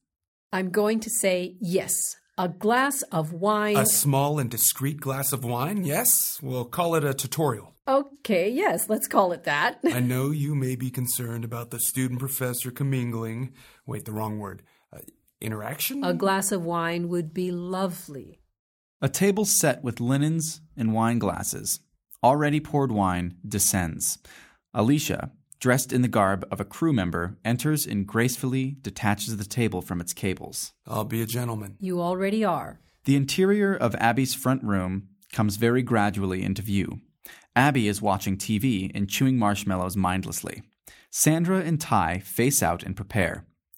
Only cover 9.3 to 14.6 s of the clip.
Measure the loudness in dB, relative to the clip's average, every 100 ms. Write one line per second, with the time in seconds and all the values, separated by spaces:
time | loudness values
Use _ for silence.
9.3 | 2 -2 0 0 0 0 2 2 2 0
10.3 | 0 0 0 0 -2 -4 -4 -4 -4 -4
11.3 | -6 -6 -8 -8 -4 -2 0 -2 -2 -4
12.3 | -4 -4 -4 -6 -4 0 0 0 -2 -4
13.3 | -6 -8 -12 -20 _ -10 -10 -6 -6 -4
14.3 | -4 -8 -12